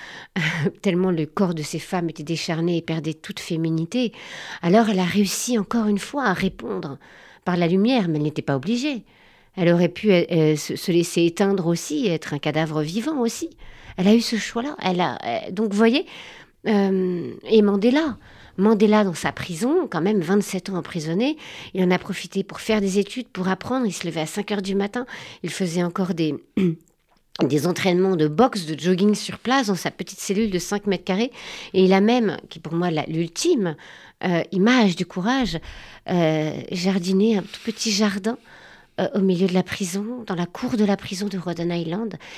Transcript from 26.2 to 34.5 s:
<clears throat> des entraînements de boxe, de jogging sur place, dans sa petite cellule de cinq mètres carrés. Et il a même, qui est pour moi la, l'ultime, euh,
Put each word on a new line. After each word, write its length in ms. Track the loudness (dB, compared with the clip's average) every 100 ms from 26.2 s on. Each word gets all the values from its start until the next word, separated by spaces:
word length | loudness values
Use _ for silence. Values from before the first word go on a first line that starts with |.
| -2 -2 -6 0
<clears throat> 840 | 0 0 _ _ _ _ _ -2
des 240 | 0 2 0
entraînements 480 | 0 2 4 4 2
de 120 | 2
boxe, 380 | 4 2 2 -6
de 140 | -4
jogging 360 | 0 2 4 2
sur 240 | -2 -8
place, 280 | -2 0 2
dans 80 | -2
sa 160 | -4
petite 280 | -6 -10 -8
cellule 320 | -4 0 0
de 80 | -2
cinq 280 | -2 -4 -2
mètres 180 | -2 0
carrés. 260 | -2 -2 -6 -16 -16 -2
Et 100 | 4
il 100 | 6
a 80 | 6
même, 360 | 6 4 2 -2 -8
qui 100 | -16
est 20 |
pour 120 | -6
moi 180 | -2 0
la, 140 | 0 -2
l'ultime, 720 | -2 -4 -2 0 2 0 -4 -10 -20 -20 -6 0
euh, 180 | 0 0